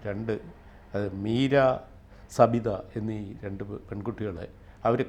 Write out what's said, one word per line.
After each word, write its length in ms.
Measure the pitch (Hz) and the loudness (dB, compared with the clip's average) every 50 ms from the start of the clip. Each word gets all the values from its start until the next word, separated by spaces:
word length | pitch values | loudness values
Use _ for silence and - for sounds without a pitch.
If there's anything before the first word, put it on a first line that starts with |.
| - | -6
രണ്ട്, 340 | 104 98 104 113 113 107 - - 165 - - - - - - - - - | -6 -4 -4 -2 -2 -4 -4 -6 -10 -16 -18 -20 -20 -20 -20 -12 -6 -4
അത് 200 | 101 104 98 92 | -2 -2 -2 -2
മീര, 640 | 98 101 107 117 123 135 135 139 139 135 131 131 - - - - - - - - - - - | -2 0 0 2 2 4 4 6 6 6 4 2 0 -4 -12 -18 -20 -20 -20 -20 -20 -18 -2
സബിത 380 | - - 120 113 117 120 110 117 | 6 8 8 8 8 4 2 0
എന്നീ 640 | 101 92 - - - 117 107 110 110 107 104 98 - - - | -2 -2 -6 -8 -6 -6 -4 -4 -4 -6 -8 -10 -10 -10 -8
രണ്ട് 200 | 101 98 98 107 | -8 -6 -6 -6
പെ-, 160 | 101 104 - - - | -8 -8 -10 -10 -8
പെൺകുട്ടികളെ 580 | - 104 98 117 101 - 110 104 90 82 87 - - - - - - - - | -8 -6 -6 -6 -4 -4 -4 -4 -4 -6 -10 -12 -12 -18 -20 -20 -10 0 2
അവർ 180 | 113 120 123 127 | 2 4 4 2